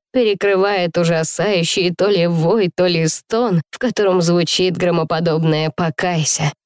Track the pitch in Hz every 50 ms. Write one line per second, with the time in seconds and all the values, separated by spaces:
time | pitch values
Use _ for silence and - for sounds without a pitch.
0 | _ _ - 254 240 214 202 185 202 202 196 185 190 202 208 190 180 170 - 175
1 | 170 165 170 160 160 - - - 170 208 202 175 170 156 - 196 180 185 170 -
2 | 180 208 208 180 170 175 170 165 156 170 208 233 196 170 - - 180 180 175 165
3 | 165 156 - - - - 220 226 247 226 185 165 - _ - - - 247 - -
4 | 208 190 185 185 170 170 175 175 170 160 - - 185 185 170 - 180 175 170 170
5 | 160 156 170 165 165 165 156 160 165 160 156 151 156 156 - - 180 165 - -
6 | - 180 175 160 151 - - - 151 151 - _ _